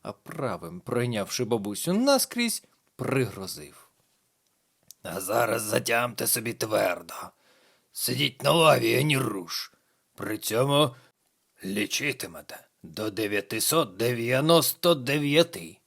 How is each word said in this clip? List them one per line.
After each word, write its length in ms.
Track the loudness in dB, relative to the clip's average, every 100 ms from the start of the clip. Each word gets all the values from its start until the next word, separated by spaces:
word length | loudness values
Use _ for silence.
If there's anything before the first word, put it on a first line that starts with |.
а 100 | -12
правим 680 | -14 -12 -6 -4 -6 -8 -12
пройнявши 640 | -4 -2 0 -2 -4 -4 0
бабусю 480 | 0 -2 -6 -2
наскрізь, 680 | 2 4 4 2 -2 -2 -4 _ _ _ -8
пригрозив: 920 | -2 0 0 -4 -10 -12 -16 -20 -20 _ _ _ _ _ _ _ _ _ _ -16
"А 160 | -10 -8
зараз 400 | -2 0 2 0
затямте 680 | -2 -2 0 0 0 -2 -2
собі 260 | 0 -2
твердо. 600 | -6 0 2 2 0 -8 -14 -14 _ _ _ _ _ _
Сидіть 520 | -6 -4 -2 -2 0
на 80 | 2
лаві, 440 | 6 8 6 4 2
ані 220 | 2 2
руш. 560 | 0 -4 -6 -8 -10 _ _ _ _ -12
При 220 | -8 -6
цьому 580 | -2 0 4 4 2 0 _ _ _ _ _ _ -6
лічитимете 1000 | -4 -2 -2 -4 -6 -12 -14 -18 -20 _ _
до 280 | -16 -8 -6
дев'ятисот 840 | -4 -2 -2 -4 -4 0 2 0 -2
дев'яносто 1000 | -2 0 0 2 6 4 4 0 2 2
дев'яти". 840 | 0 0 4 4 2 -2 -16 -18